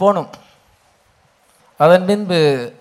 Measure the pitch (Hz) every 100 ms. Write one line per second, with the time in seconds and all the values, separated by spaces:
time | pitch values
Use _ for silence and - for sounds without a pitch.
0 | 190 190 147 - _ _ _ _ _ _
1 | _ _ _ _ _ _ _ - 151 180
2 | 185 208 202 175 151 135 120 -